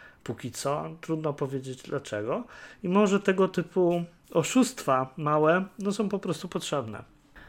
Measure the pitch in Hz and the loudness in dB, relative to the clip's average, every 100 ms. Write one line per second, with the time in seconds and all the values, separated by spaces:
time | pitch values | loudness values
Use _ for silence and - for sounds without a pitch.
0 | - - - 113 127 - 139 147 160 160 | -20 -16 -10 -8 -8 -6 -4 -4 -4 -10
1 | - 160 156 143 139 135 131 127 - 139 | -6 -4 -2 -4 -4 -4 -8 -12 -8 -8
2 | - 107 107 185 240 - - - 180 190 | -6 -6 -2 -4 -6 -14 -20 -8 0 4
3 | 208 196 196 190 185 - 165 185 175 175 | 4 4 2 2 2 2 -2 2 4 2
4 | 170 _ _ 170 156 254 254 - - 131 | -2 _ _ 0 2 4 4 2 0 2
5 | 131 - 147 151 156 175 190 - 202 196 | 0 -4 0 4 6 4 2 -4 -4 -2
6 | 202 196 190 160 175 185 - 147 110 104 | -2 -2 -2 -4 -4 -6 -2 -4 -4 -10
7 | - _ _ - | -14 _ _ -20